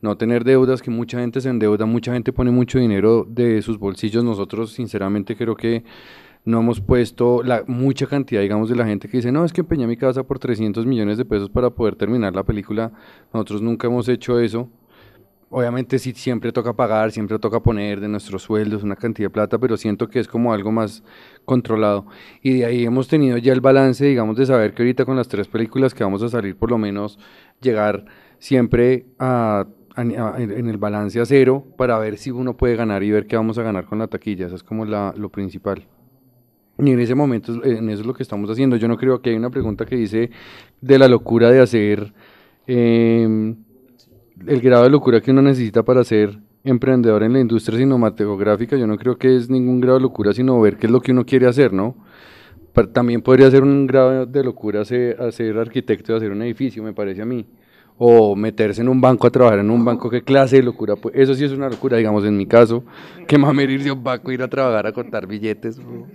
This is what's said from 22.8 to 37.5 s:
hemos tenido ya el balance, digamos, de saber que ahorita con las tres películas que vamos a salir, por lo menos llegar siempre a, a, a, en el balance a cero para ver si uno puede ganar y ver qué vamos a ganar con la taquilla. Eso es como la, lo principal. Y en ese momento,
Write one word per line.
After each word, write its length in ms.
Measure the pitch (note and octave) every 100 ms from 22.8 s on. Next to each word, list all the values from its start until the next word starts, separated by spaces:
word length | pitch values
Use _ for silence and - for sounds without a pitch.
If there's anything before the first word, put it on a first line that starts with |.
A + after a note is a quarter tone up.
| A#2
hemos 220 | B2+ B2+
tenido 280 | D#3 C3+ A#2+
ya 160 | A#2+
el 80 | B2+
balance, 460 | C3+ C3+ C3+ B2 C#3+
digamos, 320 | B2+ A2 A2
de 80 | C3
saber 260 | B2+ G#2+
que 100 | -
ahorita 220 | A#2+ B2
con 120 | B2+ C3
las 120 | A#2
tres 180 | G2+ G2
películas 460 | A2 A2+ - C3
que 120 | -
vamos 180 | G2+ G2
a 60 | A#2
salir, 280 | A#2+ G2+ F#2
por 140 | A2+
lo 80 | A#2
menos 400 | G#2 G2+ G#2 - - _ _ _
llegar 460 | B2+ A2 G#2 G2+ - - _ _
siempre 680 | - C3 A#2 A#2+ B2 B2+ - -
a, 480 | C3 B2 A2+ G#2 G2 - _
a, 60 | -
a, 400 | A#2+ B2+ A2 B2+
en 280 | A2+ G#2 A#2
el 100 | G#2+
balance 420 | G#2 G#2 G#2 A2+
a 60 | A#2
cero 400 | C#3 B2+ C3+ - -
para 220 | B2+ A2+
ver 180 | A2 G2+
si 140 | C3+
uno 260 | A#2+ B2+ A#2+
puede 200 | B2+ A2+
ganar 260 | A2+ G2+
y 80 | G2+
ver 160 | G#2+ G#2+
qué 100 | A2+
vamos 220 | A2 A2
a 40 |
ganar 220 | A2+ F#2+
con 140 | F2 G#2+
la 80 | A2
taquilla. 400 | - A2 F#2+ F2+
Eso 80 |
es 80 | F2+
como 220 | - A2 G#2+
la, 260 | G#2 G2+ -
lo 120 | G#2
principal. 560 | - F#2+ F#2 G2+ F2+ - _ _ _ _ _ _ _ _ -
Y 140 | C#3+
en 80 | B2
ese 160 | A#2+ B2+
momento, 460 | D3 A2+ -